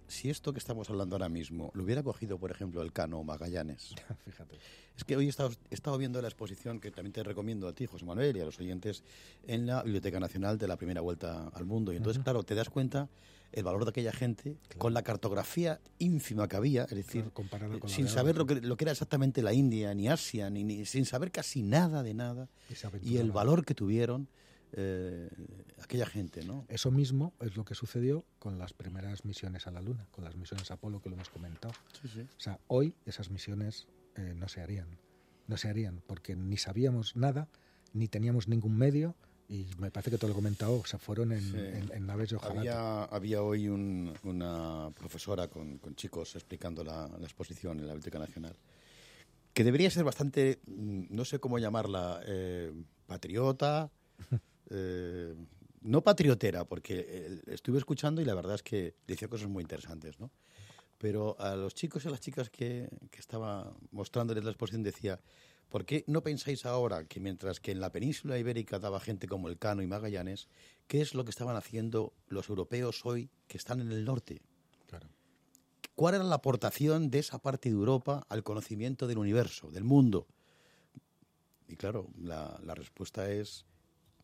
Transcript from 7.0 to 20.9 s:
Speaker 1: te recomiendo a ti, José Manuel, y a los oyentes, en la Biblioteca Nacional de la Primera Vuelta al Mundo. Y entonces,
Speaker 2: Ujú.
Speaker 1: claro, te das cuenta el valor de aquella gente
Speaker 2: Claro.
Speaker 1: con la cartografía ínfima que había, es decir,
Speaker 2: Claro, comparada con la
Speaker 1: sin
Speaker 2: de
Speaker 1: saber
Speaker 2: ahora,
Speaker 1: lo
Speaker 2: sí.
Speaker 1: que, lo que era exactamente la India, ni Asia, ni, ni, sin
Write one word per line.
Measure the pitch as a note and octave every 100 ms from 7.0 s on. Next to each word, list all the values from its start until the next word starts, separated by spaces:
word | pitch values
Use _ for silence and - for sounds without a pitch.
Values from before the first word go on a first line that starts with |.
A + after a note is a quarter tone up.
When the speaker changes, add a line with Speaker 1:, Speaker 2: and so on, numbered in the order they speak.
| F#2+
Speaker 1:
te | G2+
recomiendo | A2 G2+ G#2 A2 F#2+
a |
ti, | E2 B2+
José | F2 F2
Manuel, | F2+ C#3+ A2
y |
a | D#2
los | -
oyentes, | F2+ F#2 G#2 G2 - - - - -
en | A#2 A#2+
la | B2+
Biblioteca | A2 G2 B2 F#2+
Nacional | F2+ F#2 G2+ G#2+
de | G#2
la | F2
Primera | F2 F2
Vuelta | E2+ F2 F2 E2 D#2+
al | E2 F2
Mundo. | A2+ G#2
Y | F2
entonces, | A2 A#2
Speaker 2:
Ujú. | C3
Speaker 1:
claro, | B2
te | G2
das | G#2+ A2+
cuenta | - C3 C#3 C#3+ - - - -
el | -
valor | F#2 F#2+ A2+
de |
aquella | A2 A2+
gente | A2 B2 G#2+ C#3+ D3 -
Speaker 2:
Claro. | -
Speaker 1:
con | A#2
la | A#2
cartografía | A#2 G#2 A2 G2+ - - E3+ - - -
ínfima | F3 D#3+ - A2 G#2
que | G2
había, | B2 C3
es | B2+
decir, | G2+ G2 A#2
Speaker 2:
Claro, | A2
comparada | - G2 G#2 G#2 A2
con | G#2+
la | G2
Speaker 1:
sin | C3
Speaker 2:
de |
Speaker 1:
saber | A#2 C3+ D#3+
Speaker 2:
ahora, | C#3+
Speaker 1:
lo | C#3+
Speaker 2:
sí. |
Speaker 1:
que, | A#2+
lo | A#2+
que |
era | D#3
exactamente | C#3+ D3+ C#3+ C3+ C3
la | A2
India, | A#2+ C#3 A2 G#2 G2+
ni | G#2
Asia, | D#3+ - A2+ G2+
ni, | G2+
ni, | G#2 G#2
sin | G#2